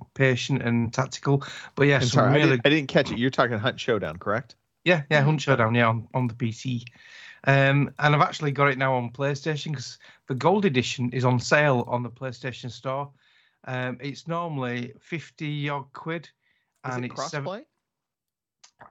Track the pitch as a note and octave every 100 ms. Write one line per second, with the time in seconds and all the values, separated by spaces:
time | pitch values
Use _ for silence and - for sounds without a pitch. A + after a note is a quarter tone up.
0 | - - C3+ B2 - C3+ A#2+ A#2 A2+ A#2
1 | C3+ - C#3+ C#3 - - - - C#3+ C#3
2 | B2 C3+ A2 D3 D#3 - C#3+ D#3 C3+ E3
3 | C3 G#2+ B2+ - B2+ A#2 B2 - - A2
4 | F2 E2 - G#2+ - _ _ _ - F3
5 | C#3+ D3+ C#3 D#3 C#3+ B2+ A2 A#2+ A#2 A2+
6 | A2 C3+ B2 A2+ A#2 A2 C3 A#2+ B2 -
7 | - - - - - C#3 C#3 C#3+ C#3+ -
8 | D3 D3 D3+ - D3+ C3+ C#3+ B2+ C3+ C3
9 | A#2 A#2 C#3 C#3 E3 D3 D#3 C3+ A#2+ -
10 | - _ - C3 D3 G3+ G3 C3 - -
11 | B2 C3 B2+ B2 B2 D3+ D3 B2+ A#2 A#2+
12 | A#2+ A#2 C3 B2 C3+ A#2+ B2+ - C3+ C3+
13 | C#3+ _ _ _ _ _ - B2+ B2+ B2+
14 | C#3+ C3+ - E3 E3+ D3 B2 B2 A#2+ -
15 | - E3+ - - D3+ D3 C#3+ C#3+ C3+ -
16 | - E3 - _ _ _ _ _ C3+ B2+
17 | B2 A#2+ C#3 D3+ C#3 G3 D4+ _ _ _
18 | _ _ _ _ _ _ - _ -